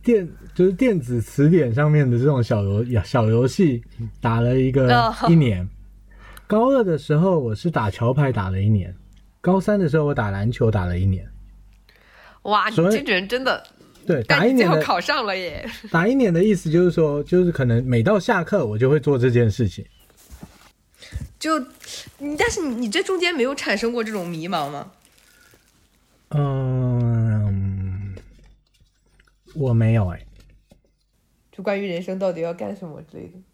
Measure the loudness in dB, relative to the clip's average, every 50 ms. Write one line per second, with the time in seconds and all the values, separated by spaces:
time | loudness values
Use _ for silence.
0 | 2 4 2 2 2 -2 -10 -16 -20 -12 0 2 2 2 4 2 2 2 2 0
1 | -2 -2 -4 -4 -4 -4 0 2 4 4 6 4 2 2 0 0 2 4 4 4
2 | 4 4 2 2 2 2 2 2 0 0 0 0 0 0 0 0 0 0 0 -2
3 | -2 0 0 0 2 4 4 2 2 2 2 2 2 2 2 -2 -6 -12 -14 -14
4 | -12 -12 -12 -6 -4 -2 0 0 0 2 2 2 0 2 2 2 4 4 4 4
5 | 2 0 -2 0 2 4 6 6 4 2 0 -2 -6 -8 -12 -16 -20 -20 -20 -20
6 | -20 -20 -20 -20 -20 -20 -20 -20 -6 _ 0 2 4 4 2 2 2 0 -2 -4
7 | -2 0 0 2 2 2 2 0 0 -2 -6 -4 -4 -2 -2 0 -2 -2 -2 -2
8 | -2 0 2 2 0 0 0 -2 -4 -4 -2 0 2 2 2 2 0 -4 -10 -16
9 | -20 -20 -20 -20 -20 _ _ _ 0 2 2 2 2 0 0 0 0 2 2 0
10 | 0 0 0 -2 -2 -4 -4 -2 -2 -4 -2 0 0 0 2 0 -2 -2 -2 0
11 | 0 0 0 -2 -6 -14 -18 -20 -20 -20 -20 -20 -20 -20 _ _ _ _ _ _
12 | _ _ _ -20 -20 -20 -20 _ _ 0 0 0 0 0 0 2 2 2 2 0
13 | 0 0 -2 -2 -2 -2 -6 -2 -2 -2 -2 -2 -6 -18 _ _ -20 _ _ -14
14 | -2 -2 -2 -2 2 0 2 2 4 4 4 4 4 4 2 0 0 0 -2 -2
15 | 0 -2 -2 -2 -2 -4 -4 -6 -8 -10 -10 -12 -12 -14 -14 -16 -10 -4 -2 0
16 | 0 2 2 2 2 2 2 2 4 2 2 0 0 0 2 4 4 4 2 2
17 | 0 0 0 -4 -2 0 2 2 2 2 0 0 0 2 2 2 2 2 0 2
18 | 2 2 2 2 2 0 0 0 0 0 0 0 0 0 0 2 2 4 4 2
19 | 2 0 2 2 2 4 4 4 4 2 2 0 -2 -2 -2 -8 -16 -18 _ _
20 | _ _ _ _ -20 _ -20 -20 -20 -20 -20 -20 -20 -20 _ _ _ _ _ _
21 | -20 -14 -12 -12 -12 -12 -14 _ -4 -2 -2 -2 -4 -8 -16 -20 -20 -18 -18 -16
22 | -18 -20 _ _ -8 -8 -2 -2 -2 -2 -2 -4 -4 -4 -4 -4 -6 -4 -2 -4
23 | -2 -2 -2 -2 -2 -2 0 0 -2 -2 -2 -6 -4 -4 -4 -2 -2 -4 -4 -4
24 | -6 -4 -6 -6 -6 -6 -8 -8 -6 -4 -4 -4 -4 -6 -8 -12 -14 -16 _ _
25 | _ _ _ _ _ _ _ _ _ _ -20 _ _ _ _ _ _ _ _ _
26 | _ _ _ _ _ _ -2 -2 -2 -2 -2 -2 -2 -2 -2 0 0 0 0 0
27 | 0 0 0 2 2 0 0 0 0 0 -2 -2 -2 -4 -4 -4 -6 -6 -8 -8
28 | -10 -12 -14 -16 -20 -20 -20 -20 -20 -20 -20 _ _ _ _ _ _ _ _ _
29 | _ _ _ _ _ _ _ _ _ _ -6 -4 -2 0 2 2 2 2 2 2
30 | 0 -2 -4 -10 -16 -20 -20 -20 -20 -20 -20 _ _ _ _ _ _ _ _ _
31 | _ _ _ _ _ _ _ _ _ _ _ -8 -4 -4 -4 -2 -4 -6 -6 -6
32 | -6 -8 -6 -4 -4 -4 -2 -4 -6 -6 -6 -8 -10 -10 -10 -10 -12 -14 -14 -16
33 | -18 _ -18 -18 -18 -18 -20 -20 -20 _